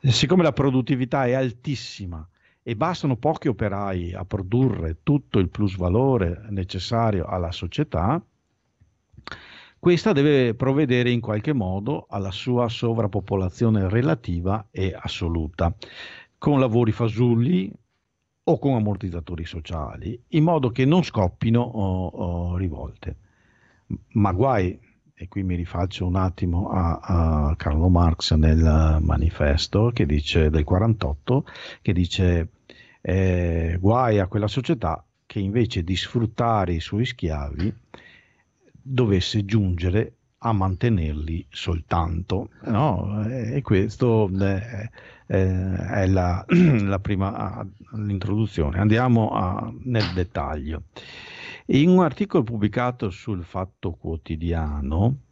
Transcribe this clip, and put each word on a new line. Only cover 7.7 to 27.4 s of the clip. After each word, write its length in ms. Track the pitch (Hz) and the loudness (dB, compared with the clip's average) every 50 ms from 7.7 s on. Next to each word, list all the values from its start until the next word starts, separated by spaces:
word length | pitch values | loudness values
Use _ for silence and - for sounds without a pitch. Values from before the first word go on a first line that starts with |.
| - - 151 - - - 85 104 143 175 - _ _ _ _ _ _ _ _ _ _ _ _ _ _ _ _ _ _ - - - - - - - - - - - _ _ | -4 -4 -4 -2 -2 -2 0 0 0 -2 -4 _ _ _ _ _ _ _ _ _ _ _ _ _ _ _ _ _ _ -20 -18 -18 -18 -18 -18 -20 -20 -20 -20 -20 _ _
questa 320 | - 175 180 160 - 220 | 2 2 2 4 2 2
deve 440 | - 139 139 151 147 135 127 120 110 | 2 4 4 4 6 4 4 2 0
provvedere 540 | 120 131 131 135 143 156 127 127 123 123 123 | 0 0 0 2 2 2 2 2 2 2 2
in 120 | 123 120 | 0 0
qualche 320 | 110 110 107 107 107 151 151 | -2 -2 -4 -4 -2 -2 -2
modo 520 | 131 101 92 92 98 101 127 147 - - _ | 0 0 -2 -2 -4 -4 -4 -6 -6 -6 _
alla 220 | - 104 95 98 | -6 -6 -6 -6
sua 360 | 98 - - 127 123 120 123 113 | -8 -8 -4 -2 0 0 0 0
sovrappopolazione 1200 | 117 - - 117 117 113 110 104 95 104 95 - 104 98 95 90 - - 120 113 110 107 95 92 | -2 -2 -2 -2 0 0 -2 -2 -2 -4 -4 -2 -2 -2 -2 -2 -2 0 2 2 4 2 2 2
relativa 800 | 98 117 123 151 160 - - - 90 85 85 95 98 110 107 _ | 2 2 2 2 0 -2 -2 -4 -4 -2 -2 -2 -2 -2 -4 _
e 220 | _ - 95 95 - | _ -4 -4 -4 -4
assoluta, 800 | - - - - - 92 82 85 85 78 73 - - 90 85 90 - - - - - - - - - - _ _ _ | -6 -10 -10 -8 -4 -4 -2 -2 -2 -4 -4 -2 0 0 0 0 -4 -14 -20 -18 -18 -18 -18 -18 -20 -20 _ _ _
con 220 | - 151 147 135 | 0 2 4 4
lavori 320 | 131 123 107 120 120 110 | 2 2 2 2 2 2
fasulli 800 | 107 - 120 113 - 113 123 123 117 113 120 143 180 180 190 202 - - _ _ _ _ _ _ _ _ _ _ _ _ _ - | 0 0 -2 -2 0 2 2 2 4 2 2 2 2 0 0 -4 -10 -16 _ _ _ _ _ _ _ _ _ _ _ _ _ 0
o 120 | 165 127 | 0 2
con 160 | - 143 135 | 2 0 2
ammortizzatori 680 | 117 107 104 101 90 - 92 85 85 80 - 90 80 85 | 2 0 0 -2 -4 -6 -6 -8 -8 -8 -8 -8 -8 -8
sociali, 760 | 85 - - 76 - 87 80 73 60 - 58 60 - 117 - _ _ | -10 -10 -12 -10 -8 -8 -8 -8 -8 -10 -10 -10 -10 -10 -12 _ _
in 140 | - 160 151 | 0 2 2
modo 260 | 170 170 156 131 120 | 4 2 2 0 0
che 160 | 113 127 131 | 0 2 2
non 160 | 135 160 185 | 4 4 4
scoppino, 600 | 170 - - 113 98 90 - - - 113 113 120 | 2 0 0 0 0 0 0 -2 0 2 2 2
oh, 460 | 120 120 123 113 98 95 92 92 92 87 | 0 0 -4 -4 -2 -2 -2 -2 -4 -6
oh, 500 | - - 104 87 87 85 87 87 87 87 | -6 -6 -6 -4 -4 -4 -4 -4 -2 -2
rivolte. 580 | 95 90 73 65 - - - _ - - - - _ _ _ _ _ _ _ _ _ _ _ _ _ _ - - - _ _ | -4 -4 -4 -6 -10 -12 -14 _ -12 -12 -12 -12 _ _ _ _ _ _ _ _ _ _ _ _ _ _ -10 -10 -10 _ _
Ma 180 | 117 101 101 90 | 0 2 2 2
guai, 460 | 92 123 135 127 107 92 90 - - _ _ _ _ _ _ _ | 2 2 2 2 2 2 0 -2 -6 _ _ _ _ _ _ _
e 120 | _ 98 92 | _ -18 -10
qui 140 | - 101 | -8 -6
mi 140 | 98 92 90 | -4 -2 -2
rifaccio 500 | 85 87 85 - 98 98 92 - - 92 | -4 -4 -6 -2 -2 -2 -2 -2 -4 -2
un 100 | 90 90 | 0 0
attimo 540 | 95 92 92 87 - - 90 82 87 101 - | 0 0 0 -2 -2 -2 0 0 0 -2 -2
a, 300 | 120 98 90 85 78 - | 0 0 0 0 0 -2
a 540 | - - 95 87 80 80 80 76 | -2 0 0 2 2 2 2 2